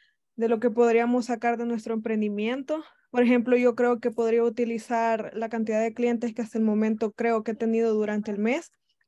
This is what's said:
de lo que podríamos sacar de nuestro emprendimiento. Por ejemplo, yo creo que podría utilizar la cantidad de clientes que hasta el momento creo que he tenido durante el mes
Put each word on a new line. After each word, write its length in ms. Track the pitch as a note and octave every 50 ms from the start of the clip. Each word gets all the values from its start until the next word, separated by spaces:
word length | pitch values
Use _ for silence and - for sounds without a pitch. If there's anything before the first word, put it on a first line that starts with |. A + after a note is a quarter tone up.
| _ _ _ _ _ _ _
de 120 | - A3+ A3+
lo 100 | A#3+ A3+
que 100 | A#3+ B3
podríamos 540 | G#3+ A#3+ A#3+ A#3 A3+ A#3 A#3 A#3+ A#3+ B3 A#3+
sacar 320 | B3+ B3 - - A#3+ A#3
de 80 | A3+ A#3
nuestro 300 | A#3 A#3 A3 A3 A3+ A3+
emprendimiento. 920 | A3+ A3 A3+ A3 G#3+ G#3+ G#3 G3+ G#3 G#3+ A3+ B3 C#4 C4+ - D#4 D#4+ D4+ - _ _ _ _
Por 120 | - B3
ejemplo, 340 | B3 A#3 B3 B3 A#3 B3+ B3+
yo 180 | B3 B3 B3 A#3
creo 260 | A#3 A#3+ A#3+ B3 A#3+
que 100 | - B3
podría 340 | A3+ A#3 A#3 A3+ A3+ A#3 A#3
utilizar 880 | A#3 A3 A#3 A#3+ A3+ A#3 A3+ G#3+ - A#3+ A3+ A3+ A3+ A3+ A3 G#3+ - -
la 140 | G#3+ A3+ A3+
cantidad 320 | A#3 A3+ A3+ A3 A3 G#3+
de 140 | A3+ A#3 A3+
clientes 400 | - A#3+ A#3+ A#3+ A3+ A#3+ A#3+ A3+
que 80 | -
hasta 160 | A3+ A3 - A3+
el 60 | A3
momento 480 | G#3+ G#3+ G#3+ G#3+ A3 A3+ A3 A#3 G#3+
creo 300 | - - A3+ A#3 A#3 A3
que 100 | G#3+ -
he 40 | A3
tenido 380 | A3 A#3 A3+ A3+ A3+ A3+ A3+ A3
durante 360 | G#3+ G#3+ G#3 G#3 G#3+ G#3 A3
el 80 | G#3 G3+
mes 320 | G#3 A3+ C4 E4 E4+ - _ _ _ _ _ _ _